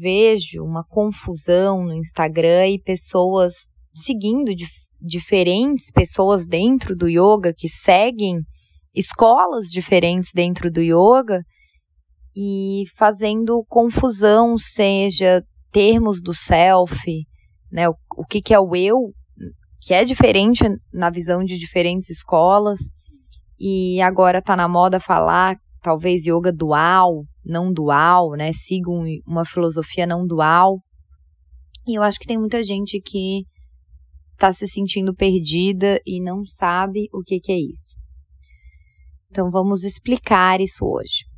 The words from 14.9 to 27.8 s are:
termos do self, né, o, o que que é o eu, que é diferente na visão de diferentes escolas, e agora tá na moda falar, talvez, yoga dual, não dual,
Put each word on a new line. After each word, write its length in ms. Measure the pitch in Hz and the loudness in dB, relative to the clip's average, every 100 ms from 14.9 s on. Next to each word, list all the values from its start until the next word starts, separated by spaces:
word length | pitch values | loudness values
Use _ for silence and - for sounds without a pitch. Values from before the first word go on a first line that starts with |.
| 196 202 185 185 180 - _ _ | 0 -2 0 2 2 0 _ _
termos 500 | 208 202 226 226 185 | 2 4 4 2 -2
do 100 | 175 | -6
self, 720 | 170 - 165 180 190 180 151 - 160 151 _ _ _ _ | -10 0 4 6 6 2 -2 -6 -8 -10 _ _ _ _
né, 180 | 160 170 | -4 -2
o, 80 | 160 _ - | -2 _ -16
o 80 | |
que 160 | 160 214 | -6 -6
que 140 | - | 4
é 60 | 214 | 4
o 160 | 190 180 | 4 0
eu, 360 | 190 247 226 - - _ - - _ - | 2 2 0 -8 -20 _ -20 -20 _ -18
que 120 | - | 0
é 120 | 185 | 2
diferente 600 | 240 254 254 196 202 240 220 202 - | 2 4 4 4 4 4 2 0 -8
na 180 | 175 175 | -4 -4
visão 320 | 175 170 180 | -2 -2 -2
de 160 | 185 180 | -2 -6
diferentes 520 | 170 185 175 185 185 | -4 -2 -2 -2 -6
escolas, 680 | 165 - 165 175 202 208 202 - - - - _ - _ _ | -10 -2 2 4 4 2 -4 -8 -14 -20 -20 _ -20 _ _
e 420 | 190 190 185 180 | -4 -2 -2 0
agora 400 | 185 190 185 180 | 2 4 4 2
tá 160 | 190 180 | 0 0
na 120 | 175 | 2
moda 320 | 175 180 185 | 2 2 2
falar, 560 | - 170 160 170 185 190 _ - | 0 2 2 2 2 -2 _ -10
talvez, 420 | 175 160 175 180 | -4 -2 0 -2
yoga 280 | 160 170 180 | 0 0 0
dual, 720 | 165 156 151 165 185 180 160 147 _ | -2 0 2 4 4 4 0 -8 _
não 280 | - 165 180 | -8 -6 -4
dual, 600 | 170 | -2